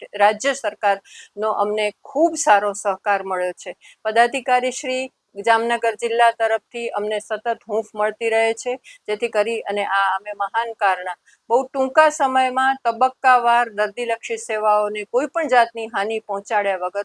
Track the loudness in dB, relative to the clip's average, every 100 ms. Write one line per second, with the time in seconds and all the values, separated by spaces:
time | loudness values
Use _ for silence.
0 | -12 2 2 4 -2 -2 -6 -2 0 -2
1 | -6 -20 -18 -6 -4 0 0 0 -2 -4
2 | -6 0 2 2 4 4 4 -2 -4 -2
3 | -2 -2 -2 -4 -4 -6 -14 -16 -20 _
4 | 0 4 4 2 0 0 0 -4 -6 -6
5 | -6 -12 _ -4 2 2 2 0 -2 -2
6 | -2 2 2 2 -2 -2 -4 -10 -6 -6
7 | -4 -6 -6 -6 -4 -6 -4 -6 -4 -4
8 | -4 -2 -2 2 0 -2 -6 -8 -10 -16
9 | -8 -4 -2 0 0 -2 -4 -4 -2 0
10 | 0 -2 -8 -8 -4 -4 -4 -2 0 0
11 | -4 -10 _ _ 0 0 0 -2 2 4
12 | 4 4 0 2 0 2 0 0 -2 2
13 | 0 2 4 4 4 2 2 -2 -4 -2
14 | -4 -4 -4 -8 -4 -2 2 2 0 -4
15 | -4 -2 -2 -4 2 4 2 -2 -6 -4
16 | -4 -6 -6 -8 -2 0 0 -2 -4 -6